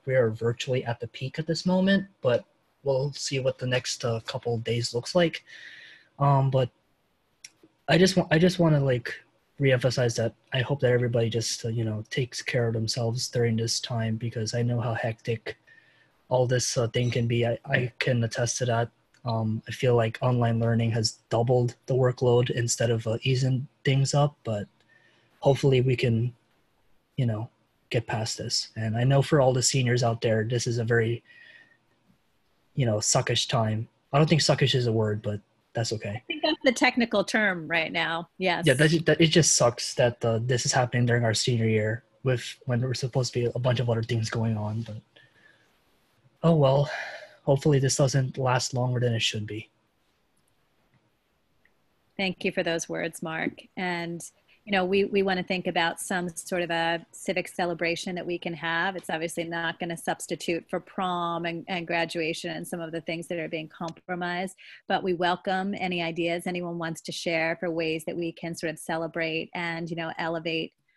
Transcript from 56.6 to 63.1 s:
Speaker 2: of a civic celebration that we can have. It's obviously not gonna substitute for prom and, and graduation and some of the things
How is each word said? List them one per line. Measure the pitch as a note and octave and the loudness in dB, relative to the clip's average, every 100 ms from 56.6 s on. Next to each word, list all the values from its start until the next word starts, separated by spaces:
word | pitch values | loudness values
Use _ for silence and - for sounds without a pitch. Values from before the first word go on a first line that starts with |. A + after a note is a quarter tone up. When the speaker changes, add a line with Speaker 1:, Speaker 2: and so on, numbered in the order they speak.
Speaker 2:
of | E3+ | -2
a | E3+ E3 E3+ - | -2 -2 -2 -8
civic | - - F#3 F3+ | -10 -6 -4 -6
celebration | - F3 E3 E3+ E3+ - F3+ | -4 -4 -2 -2 -2 -4 -6
that | D#3 | -6
we | F3 | -6
can | F3+ | -6
have. | E3 E3 E3 F#3 F#3 | -6 -4 -2 -2 -4
It's | - | -6
obviously | E3 E3+ - | -6 -4 -6
not | E3 E3+ E3 E3+ | -6 -4 -4 -4
gonna | F3 E3 | -6 -6
substitute | - E3 - E3 - E3+ - | -4 -6 -6 -6 -4 -4 -4
for | F3+ | -8
prom | - - F#3 F3 E3+ E3+ E3+ | -6 -6 -4 -2 -2 -4 -4
and, | E3+ - | -6 -6
and | F#3 E3 | -6 -2
graduation | E3+ E3 F3 D#3+ E3 F3 D#3+ | -2 -2 -2 -4 -4 -6 -8
and | F3 | -8
some | F3+ | -8
of | E3 | -6
the | E3 | -8
things | D#3 | -6